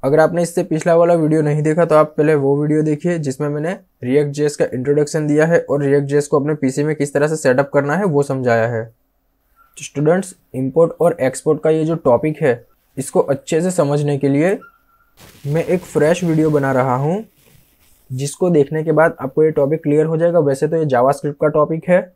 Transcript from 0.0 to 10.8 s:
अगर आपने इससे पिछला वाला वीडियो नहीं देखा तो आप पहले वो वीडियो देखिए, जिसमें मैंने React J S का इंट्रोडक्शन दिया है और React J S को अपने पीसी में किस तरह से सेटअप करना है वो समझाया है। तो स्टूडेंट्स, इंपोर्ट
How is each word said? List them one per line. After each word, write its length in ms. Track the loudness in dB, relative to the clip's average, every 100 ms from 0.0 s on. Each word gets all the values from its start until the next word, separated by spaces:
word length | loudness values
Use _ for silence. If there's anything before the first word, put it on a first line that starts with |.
अगर 160 | 2 2
आपने 220 | 2 0
इससे 200 | -2 -2
पिछला 320 | -2 -2 2 2
वाला 180 | 4
वीडियो 280 | 2 2 0
नहीं 200 | 0 0
देखा 220 | 0 0
तो 100 | 2
आप 180 | 4 2 0
पहले 180 | 0
वो 200 | 2 0 0
वीडियो 260 | 0 0
देखिए, 360 | 0 -2 -2 -4
जिसमें 300 | -4 -4 -6
मैंने 240 | -4 -6 -8 _ _
React 300 | -2 0 0
J 140 | -2 -4
S 80 | -2
का 80 | -4
इंट्रोडक्शन 520 | -4 -2 0 0 -2 0
दिया 200 | 2 4
है 140 | 2
और 240 | 0 -2
React 240 | 2 0 2
J 120 | -2
S 40 | 0
को 140 | -2
अपने 140 | -2 -2
पीसी 280 | -2 -2
में 100 | -4 -2
किस 180 | -2
तरह 140 | 0 0
से 80 | 0
सेटअप 340 | 0 0 0
करना 220 | 0 0 -2
है 80 | 0
वो 160 | 0
समझाया 440 | 0 -2 0 2 0
है। 160 | -2
तो 1000 | -8 _ _ _ _ _ _ _ _ -20
स्टूडेंट्स, 500 | -12 -2 0 0 -2 -16 _
इंपोर्ट 380 | -6 -4 2